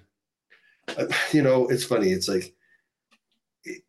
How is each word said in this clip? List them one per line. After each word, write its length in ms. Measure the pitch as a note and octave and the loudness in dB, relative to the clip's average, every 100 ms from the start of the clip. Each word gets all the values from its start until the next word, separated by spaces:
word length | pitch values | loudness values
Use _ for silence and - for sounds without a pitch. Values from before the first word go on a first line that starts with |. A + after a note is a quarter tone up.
| _ _ _ _ _ _ _ _ - - | _ _ _ _ _ _ _ _ -12 -8
uh, 100 | - - - | -4 -4 0
you 100 | D3+ | 2
know, 240 | C3 C3 B2 | 4 4 2
it's 160 | B2+ | 0
funny, 260 | - A#2 F#2+ | -2 0 0
it's 180 | F#2 F#2+ | 0 -2
like, 260 | F#2+ - - _ _ _ _ _ _ _ _ _ _ - | -4 -4 -14 _ _ _ _ _ _ _ _ _ _ -18
i-, 40 | - | -16